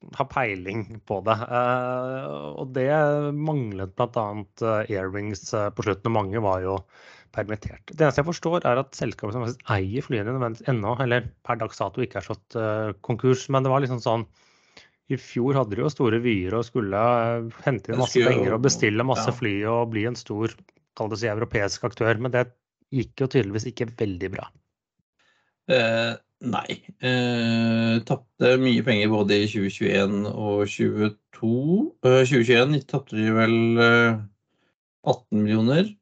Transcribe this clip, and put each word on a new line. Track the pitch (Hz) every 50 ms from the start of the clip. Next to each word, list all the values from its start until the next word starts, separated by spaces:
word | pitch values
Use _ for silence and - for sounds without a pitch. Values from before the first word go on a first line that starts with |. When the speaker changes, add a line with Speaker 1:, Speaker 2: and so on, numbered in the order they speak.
| - - -
Speaker 1:
har | - 135 131
peiling | - 143 127 110 98 95 90 95 101 113 104 - 113 104 - -
på | 107 95 92
det. | 110 110 110
Eh, | 120 117 120 123 123 123 123 127 127 123 127 127 127 127 131 131 139 143 147 143 147 147 147 -
og | 151 131 127
det | 135 127 135 147 156 151 147 147 147 147 147 143
manglet | 147 151 156 151 143 120 107 98 95 98 95 - -
blant | 123 113 - 120
annet, | 110 104 104 107 101 - _ -
eh, | 117 113 110 107 107 - 107 95
Airwings, | 95 92 95 101 101 107 104 - - - -
eh, | 107 104 101 -
på | - 104
slutten, | 104 95 95 - 117
og | 113 107
mange | 101 95 98 117
var | 107 98 95 92
jo | 92 92 98 95 - _ _ - - - - - _ _ -
permittert. | - 104 98 107 - - - - - _
Det | - - 151 156
eneste | 143 127 -
jeg | 143 165
forstår, | 170 - - 165 170 175 -
er | 131 120 127
at | 143 - -
selskapet | - 143 117 - - - 107 104
som | 127 120
faktisk | 113 127 - - - 117
eier | 98 95 95 107 135 -
flyene | - 135 107 101 113 131
nødvendigvis | 135 123 117 113 - - 147
ennå, | 127 113 101 107 123 117
eller | 135 120 120 123 117 127 - _ -
per | - 120 110
dags | 110 107 - -
dato | 110 98 - 131 123
ikke | - - 101
er | 92 -
slått, | 110 - _ _ -
eh, | 117 110 107 107 110 110 107 101 -
konkurs, | - - 120 113 - 127 131 127 - -
men | 139 131 131
det | 135
var | 131 139
liksom | 135 123 127 117
sånn, | - 123 113 113 110 - _ _ _ _ _ _ _ _ _ - - _ _ _ _ -
i | 139
fjor | 123 - - - 123 120 135 139
hadde | 135 127 107 101
de | -
jo | - 151
store | - - 139 113 107 117
vyer | 120 123 110 95 90 92 107
og | 117 117
skulle, | - - 131 107 98 98
eh, | 101 113 120 123 120 117 117 117 117 113 113 - - -
hente | 147 135 - - -
inn | 117
Speaker 2:
Det | 123 127
Speaker 1:
masse | -
Speaker 2:
skulle | - 123 117 127
jo, | 127 123
Speaker 1:
penger | 123 123 110
og | 117
bestille | 127 139 123 - 120 107 104 107 120
masse | 135 123 113 -
Speaker 2:
ja. | 127
Speaker 1:
fly | 117 - 120 107 98 101 104
og | 110 117 120 120 117
bli | 113 107 104
en | 120 120
stor, | - - - 107 104 113 113 - - - _ _ _ _ _ _
kall | - 110 107
det | 110 101
si, | 117
europeisk | 110 104 110 117 - - 113 101 98 - - -
aktør, | 113 - - 117 113 113 110
men | 123 127
det | 123 123 123 123 - _ _ _ _ _ _ _
gikk | 135 127 110 - - -
jo | 135
tydeligvis | 131 - 135 107 98 98 110 117 127
ikke | 110 - 123 113 117
veldig | - 117 101 92 87 98 92
bra. | - - - - - _ _ _ _ _ _ _ _ _ _ _ _ _ _ _ _ _ _ _ _ _ _ -
Speaker 2:
Eh, | 131 127 117 113 113 113 117 117 117 - _ _ _ _ - 123
nei. | 98 - - - - - - - - _ -
Eh, | 127 127 123 123 123 120 117 117 117 117 117 117 113 113 113 113 113 113 117 117 -
tapte | 143 - - _ _ - 123 123 127 131
mye | 131 131 117 117 -
penger | 135 113 104 104 107
både | 110 107 101 101 101 101
i | 104 104
tjue | - 107 98 98
tjueén | - - 107 98 98 98 98 98 104 101 104 104
og | 98 - 107 104 101 104 104 101
tjueto. | - - 113 107 104 107 107 104 104 - _ _ - - - 113 117 123 139 156 180 214 294 330 - _ -
Eh, | 127 127 131 131 127
tjue | 143 123 113
tjueén | 117 120 117 127 143 151 139 143 -
tapte | - 135 - - -
de | 107 110 110 110
vel, | 113 113 113 117 113 117 113 117 117
eh, | 117 117 120 120 117 117 113 110 104 101 - _ _ _ _ _ _ _ _ _ _ _ _ _ -
atten | 147 - - - _ 107 107
millioner | 107 104 110 110 113 120 139 165 202 214 208 -